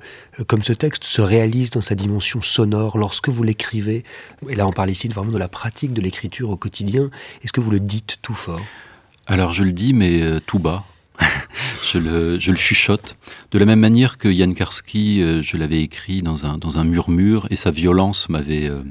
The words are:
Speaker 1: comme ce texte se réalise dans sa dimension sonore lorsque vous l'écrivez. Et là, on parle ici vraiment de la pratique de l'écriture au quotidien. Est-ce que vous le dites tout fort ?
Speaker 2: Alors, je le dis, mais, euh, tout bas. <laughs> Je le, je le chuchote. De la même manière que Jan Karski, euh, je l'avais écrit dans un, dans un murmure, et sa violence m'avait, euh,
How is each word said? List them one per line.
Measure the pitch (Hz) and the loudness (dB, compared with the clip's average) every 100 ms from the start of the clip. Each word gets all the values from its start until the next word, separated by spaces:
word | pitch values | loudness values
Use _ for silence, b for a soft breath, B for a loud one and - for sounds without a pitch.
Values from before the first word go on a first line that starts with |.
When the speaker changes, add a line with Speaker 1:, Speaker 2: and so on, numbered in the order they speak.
| B B B - 113 | B B B -10 0
Speaker 1:
comme | 110 | 0
ce | 104 | 0
texte | 113 156 - | 0 -2 -2
se | - - | -2 2
réalise | 98 113 113 120 123 | 4 4 4 0 -2
dans | 117 | -2
sa | - 98 | -2 -2
dimension | 101 104 - 117 | -2 -2 -2 -4
sonore | - - 107 107 107 110 | 0 2 2 2 0 0
lorsque | 101 - - | -2 -2 -2
vous | 120 | 0
l'écrivez. | 110 107 - 110 104 113 - B B B 139 | 0 -2 -4 -4 -2 -4 -6 B B B -8
Et | 113 | -2
là, | 98 | 0
on | |
parle | 87 95 | 0 -2
ici | 92 117 | -2 -4
vraiment | 101 104 | -4 -4
de | 110 | -2
la | 90 | -4
pratique | - 117 - 139 | -6 -8 -6 -4
de | 117 | -2
l'écriture | 92 - 98 - 117 | -4 -6 -10 -8 -6
au | 92 | -4
quotidien. | 101 - 101 123 139 B B B | -6 -6 -2 0 -2 B B B
Est-ce | - | -6
que | - | -2
vous | 113 | 2
le | 101 | 0
dites | 101 107 - - | 0 -4 -6 -12
tout | - 110 | -8 -10
fort ? | - 82 104 B B B B _ - | -8 -10 -12 B B B B _ -2
Speaker 2:
Alors, | 95 90 | 0 2
je | 85 | 2
le | 95 | 0
dis, | 87 120 | 2 2
mais, | 127 92 85 | 4 4 4
euh, | 82 80 | 2 -2
tout | - 101 | -2 -2
bas. | 80 92 - _ _ - | 0 -2 -8 _ _ -2
<laughs> | B B B B 127 117 - | B B B B -10 -6 -2
Je | 90 | -2
le, | 80 82 82 87 | 0 0 0 0
je | 90 | 0
le | 92 | 0
chuchote. | - - - 101 - - B B B | 2 2 2 0 -2 -16 B B B
De | 101 | 4
la | 104 | 6
même | 110 | 8
manière | 110 117 131 - | 6 6 4 2
que | 107 | 2
Jan | 92 92 | 4 2
Karski, | 87 95 - - 107 104 101 | 2 -4 -4 -6 -2 0 2
euh, | 82 82 | 2 0
je | 76 82 | -2 -4
l'avais | 78 80 | -2 -2
écrit | 78 - - 95 | -2 -6 -6 -4
dans | 82 78 73 | -2 -4 -4
un, | 78 | -6
dans | 82 78 | -4 -2
un | |
murmure, | 82 85 87 87 98 110 - | 0 0 2 2 4 2 0
et | 95 | -2
sa | 92 | 0
violence | 78 90 90 95 104 - | 2 4 4 4 0 -2
m'avait, | 78 73 76 73 | -4 -2 -2 -2
euh, | 71 69 | -6 -10